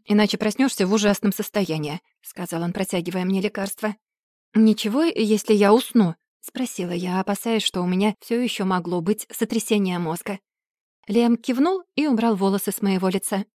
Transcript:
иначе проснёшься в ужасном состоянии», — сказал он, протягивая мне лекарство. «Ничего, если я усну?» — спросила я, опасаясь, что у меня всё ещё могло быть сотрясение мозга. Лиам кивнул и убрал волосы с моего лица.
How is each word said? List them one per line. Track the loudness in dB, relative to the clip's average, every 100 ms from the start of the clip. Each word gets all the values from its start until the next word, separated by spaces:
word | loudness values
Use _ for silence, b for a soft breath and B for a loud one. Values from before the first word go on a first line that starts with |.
| 0
иначе | 2 2 0
проснёшься | -2 0 0 0 0
в |
ужасном | 2 2 0 0
состоянии», — | -2 -4 -4 -2 -2 -4 -8 -12 _
сказал | -18 -12 -8 -4
он, | -4
протягивая | -4 -4 -4 -4 -4 -2
мне | 0
лекарство. | -2 -4 -8 -6 -6 -6 _ _ _ _ _
«Ничего, | 4 6 4 0 0
если | 0 0 2 2 4 4
я | 6
усну?» — | 6 4 2 2 0 _ _
спросила | -14 -8 -8 -6 -6
я, | -4 -4 -2
опасаясь, | -2 -4 -2 -2
что | -2 -4
у | -2
меня | 0 0 -2
всё | -4 -2
ещё | -2 -2
могло | -2 -2 0 -2
быть | 0 -2 -6
сотрясение | -4 -2 -2 0 0 0 -2
мозга. | -4 -6 -8 -10 _ _ _ _ _ _ -2
Лиам | 2 2 2
кивнул | 0 0 2 0 -4 -2
и | 0
убрал | 2 2 2
волосы | 2 0 -2
с | -2
моего | 0 0 0
лица. | -2 -2 -4 -6